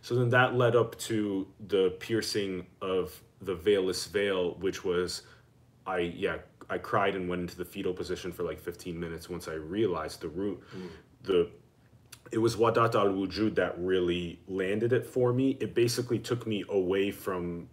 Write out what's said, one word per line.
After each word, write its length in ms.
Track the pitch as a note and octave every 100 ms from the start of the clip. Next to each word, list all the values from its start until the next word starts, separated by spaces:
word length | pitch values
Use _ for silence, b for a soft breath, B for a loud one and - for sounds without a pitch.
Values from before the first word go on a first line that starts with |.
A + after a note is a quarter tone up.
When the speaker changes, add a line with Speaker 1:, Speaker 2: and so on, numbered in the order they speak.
Speaker 1:
So 140 | - B2
then 140 | B2
that 240 | B2+ B2+ B2
led 200 | B2 A#2+
up 220 | A2+ -
to 480 | - A2 G#2 F#2+ F#2+ - G#2
the 260 | G2 F#2+ F2+
piercing 680 | - A2+ G#2 A2 G2 F#2 F2 _
of 420 | F#2+ F#2 F2 - - _
the 140 | F#2+ F2+
veilless 540 | F2 G2+ F#2 F2+ -
veil, 460 | F#2 G2+ F#2+ F2 -
which 280 | F#2+ F2
was, 380 | F#2+ F2 F2+ - B B B _ _ _ -
I, 140 | F2+
yeah, 400 | F2 - F#2 E2 - _ -
I 80 | F#2
cried 380 | - A2+ G2+ F#2+
and 140 | F2+
went 120 | F2+
into 160 | F2 -
the 80 | E2+
fetal 280 | G2 F#2
position 380 | F2+ E2 F2 F#2
for, 120 | E2+
like, 160 | F2 D#2
fifteen 400 | - E2+ - E2+
minutes 300 | E2+ E2 -
once 180 | F2 E2+
I 60 |
realized 680 | D#2+ D#2 G2 A2 E2 D#2 -
the 60 | E2+
root, 320 | D#2 G2+ F2+ B G2
Speaker 2:
Mm. 140 | F2+ D#2+ B _
Speaker 1:
the, 260 | - F2+ E2+ - - _ _ - _ - -
it 80 | A2+
was 180 | A2+ G#2
Wadat 360 | A2+ A#2+ A2+ A2+
al-Wujud 600 | G2+ F#2+ F#2+ F2 G#2+ F#2
that 200 | F2+ E2+
really 600 | F2+ F#2 F2 F2 E2+ E2 -
landed 440 | F#2+ F#2 G#2+ A#2+
it 140 | B2 -
for 260 | C3 B2
me. 260 | B2 C3+ -
It 120 | G#2
basically 460 | G#2 A#2+ B2 A#2+ A2+
took 260 | - A#2 A2+
me 200 | G#2 F2
away 420 | G2 F2+ G2 G2+
from 580 | G2 - F#2 F2 E2+ E2+